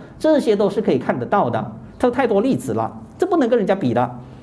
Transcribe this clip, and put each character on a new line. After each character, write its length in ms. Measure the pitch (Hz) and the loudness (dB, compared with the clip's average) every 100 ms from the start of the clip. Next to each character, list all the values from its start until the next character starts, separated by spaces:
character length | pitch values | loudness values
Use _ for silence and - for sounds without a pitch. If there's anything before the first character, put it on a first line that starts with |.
| - - | -18 -2
这 220 | 302 302 | 2 2
些 160 | 240 202 | 4 2
都 120 | 202 | 2
是 140 | 233 | 0
可 100 | 208 | 0
以 60 | 135 | 0
看 220 | - 151 | 0 -4
得 40 | |
到 240 | 117 202 135 | 0 0 0
的， 160 | 113 - - - - | -2 -6 -12 -16 -2
这 100 | 247 | 0
太 160 | 247 247 | 2 2
多 160 | 202 | 2
例 140 | 262 190 | 2 -2
子 180 | - | -2
了， 180 | 107 113 - - - | -4 -4 -6 -16 -4
这 80 | 370 | 0
不 100 | 349 | 2
能 100 | 233 | 2
跟 80 | 247 | 2
人 120 | 190 | 0
家 80 | 196 | 0
比 180 | 123 | 0
的。 160 | 117 127 - - - | 0 -2 -4 -18 -20